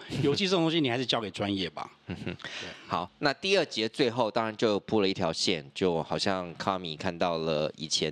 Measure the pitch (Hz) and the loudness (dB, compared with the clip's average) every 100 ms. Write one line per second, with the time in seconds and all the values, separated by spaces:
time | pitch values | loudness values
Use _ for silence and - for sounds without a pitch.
0 | - - 139 147 190 185 165 165 135 120 | -8 0 2 2 2 4 4 2 2 0
1 | 120 131 104 - 101 98 85 - - - | 0 -2 -2 -4 -2 0 -2 -6 -12 -12
2 | - 90 - 80 - - - - - 87 | -10 -8 -6 -8 -10 -10 -12 -14 -4 -4
3 | 90 - 147 135 190 196 151 - 113 - | -4 -2 -2 0 2 2 2 0 -2 2
4 | 120 117 110 117 113 107 117 101 - 110 | 2 2 2 2 -2 2 2 2 2 2
5 | 95 95 85 80 - 85 69 - 92 82 | 4 2 0 0 0 0 -2 0 2 2
6 | 76 82 101 95 87 76 - 95 90 78 | 0 -2 0 -2 -4 -6 -4 -2 -4 -6
7 | 92 85 90 82 80 78 76 - 76 - | -4 0 0 0 0 0 0 -4 -4 -2
8 | 80 | -2